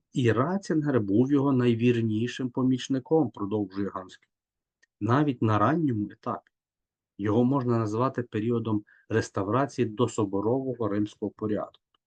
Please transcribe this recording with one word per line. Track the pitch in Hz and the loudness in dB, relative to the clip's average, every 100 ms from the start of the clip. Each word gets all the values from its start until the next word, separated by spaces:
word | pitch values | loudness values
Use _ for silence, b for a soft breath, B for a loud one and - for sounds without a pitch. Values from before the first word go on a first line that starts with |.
| _ | _
і | 151 117 | 0 2
Ратцінгер | 110 143 196 - 160 147 127 | 2 0 -2 -2 -2 0 0
був | 98 104 131 | 2 2 4
його | 143 139 | 2 2
найвірнішим | 127 123 113 120 117 113 107 120 - 131 | 2 2 4 2 2 0 0 -2 -4 -6
помічником, | 135 131 127 - 135 - 160 123 | -2 0 0 -2 -4 0 0 0
продовжує | - 98 107 95 98 98 | -4 -4 -2 -4 -4 -6
Ганс | 95 92 - | -6 -12 -18
Кюнг. | _ _ _ _ _ _ _ _ | _ _ _ _ _ _ _ _
Навіть | 107 131 147 123 | 0 2 2 0
на | 113 104 | 2 4
ранньому | 107 165 151 107 101 | 2 2 0 0 -4
етапі | - 123 101 - _ _ _ _ _ _ - | -6 -8 -8 -10 _ _ _ _ _ _ -6
його | 104 107 | 0 2
можна | 123 139 123 117 | 4 2 2 0
назвати | 110 107 131 127 | 0 0 -2 -2
періодом | 120 110 110 117 113 107 b b - | -6 -4 -2 -2 -2 -4 b b -4
реставрації | 110 - 107 98 120 139 - 117 | -2 -2 -4 0 0 0 -2 -2
дособорового | 104 120 - 101 98 107 135 131 120 107 | 0 -2 0 -2 -2 0 -2 -2 -4 -2
римського | 101 104 - 101 | -2 -4 -4 -8
порядку. | - 107 101 - - _ _ | -6 -4 -4 -6 -12 _ _